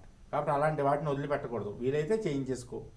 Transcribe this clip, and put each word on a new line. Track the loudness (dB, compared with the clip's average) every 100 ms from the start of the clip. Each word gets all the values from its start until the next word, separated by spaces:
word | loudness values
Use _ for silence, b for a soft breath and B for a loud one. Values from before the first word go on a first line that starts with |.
| -16 -20 -4
కాబట్టి | -2 2
అలాంటి | 2 2 4
వాటిని | 2 4 2
వదిలిపెట్టకూడదు, | 0 0 -2 -2 -4 -4
వీలైతే | -2 0 2 2
చేయించేసుకో. | 0 0 -2 -2 -4 -6 -10 -12